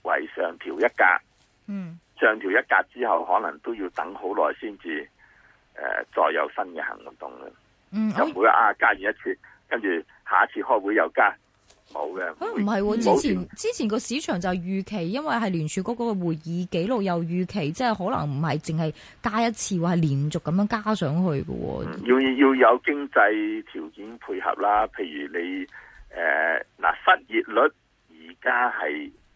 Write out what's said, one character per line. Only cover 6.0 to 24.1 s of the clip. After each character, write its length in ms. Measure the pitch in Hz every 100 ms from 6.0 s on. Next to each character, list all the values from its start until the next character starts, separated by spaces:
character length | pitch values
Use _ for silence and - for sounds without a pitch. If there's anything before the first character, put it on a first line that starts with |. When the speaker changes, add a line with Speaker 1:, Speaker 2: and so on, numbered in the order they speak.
| -
Speaker 1:
再 80 | - 80
有 160 | 80 73 -
新 80 | 92
嘅 100 | 80
行 140 | - 52 - -
動 120 | 73 64
啦。 80 | 65 - _ _ _
Speaker 2:
嗯， 200 | 196 220
Speaker 1:
就 120 | 196 311
唔 80 |
會 140 | 294 -
啊， 260 | - 110
加 140 | - 117
完 120 | 95
一 60 | 98 -
次， 160 | - - - - -
跟 100 | 120
住 80 | 104 87 - _ -
下 160 | 92
一 40 | 113
次 80 | -
開 180 | - 113
會 160 | 98 107
又 120 | 82 -
加， 180 | 104 - _ _ _ _ _
冇 180 | - 76 92
嘅， 60 | 90
Speaker 2:
啊， 80 | -
唔 200 | 403 415
係 180 | 202 202
喎， 20 |
Speaker 1:
唔 60 | 208
會， 80 | 226
Speaker 2:
之 180 | 214 -
前， 200 | 285 185
Speaker 1:
冇。 180 | 180 -
Speaker 2:
之 160 | 440
前 140 | - 233
個 120 | 214
市 200 | - 247
場 220 | - 190
就 80 | 185
預 340 | 185 175 190
期， 280 | 190 208 170
因 120 | 233
為 120 | 302 233
係 140 | 220
聯 160 | 175 156
儲 60 | -
局 60 |
嗰 140 | 190 233
個 100 | 233 202
會 200 | 175 160
議 280 | 160 170 180
記 220 | 175 185
錄 140 | 247
又 160 | 196 175
預 260 | 170 180 185
期， 260 | 208 147
即 120 | 170
係 120 | 247 214
可 220 | 185 247
能 100 | 147
唔 140 | 139
係 180 | 160 143
淨 160 | - 160
係 180 | 160 - - -
加 200 | 233 214
一 100 | 233
次 240 | 220 - 185
喎， 180 | 170
係 80 | 175
連 300 | 156 139 147
續 80 | 165
咁 160 | - 175
樣 120 | 208
加 280 | 220 214 214
上 200 | 151 160
去 280 | 185 139
嘅 20 | -
喎。 400 | 62 69 65 78
Speaker 1:
嗯， 160 | - -
要， 140 | 131
要 520 | 135 127 139 131 117
有 100 | 120
經 240 | - 143 139
濟 540 | 127 104 107 107 110 107
條 160 | - -
件 280 | - 104